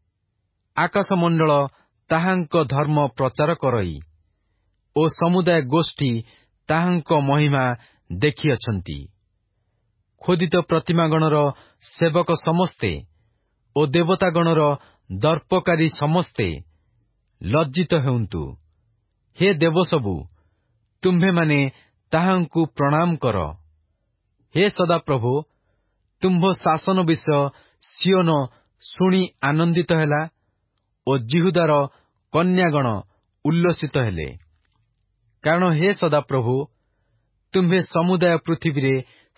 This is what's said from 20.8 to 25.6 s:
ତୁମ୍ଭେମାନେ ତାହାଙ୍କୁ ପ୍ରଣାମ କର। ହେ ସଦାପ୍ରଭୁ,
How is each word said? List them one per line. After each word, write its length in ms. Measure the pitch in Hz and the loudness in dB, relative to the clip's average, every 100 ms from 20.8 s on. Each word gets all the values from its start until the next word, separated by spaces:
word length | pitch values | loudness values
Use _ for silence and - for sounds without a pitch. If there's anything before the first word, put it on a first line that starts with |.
| _ _ | _ _
ତୁମ୍ଭେମାନେ 560 | 185 180 190 170 156 143 139 - _ _ _ | 0 2 2 2 2 0 0 -6 _ _ _
ତାହାଙ୍କୁ 480 | 160 180 185 165 165 156 | -2 0 0 -2 -2 -2
ପ୍ରଣାମ 340 | - 143 151 175 156 | 0 0 2 0 0
କର। 220 | 127 98 76 78 _ _ _ _ _ _ _ _ _ | -2 -2 -4 -8 _ _ _ _ _ _ _ _ _
ହେ 100 | 151 202 | -2 0
ସଦାପ୍ରଭୁ, 600 | - 175 165 - 135 120 139 156 _ | 0 0 0 0 -2 -2 -4 -6 _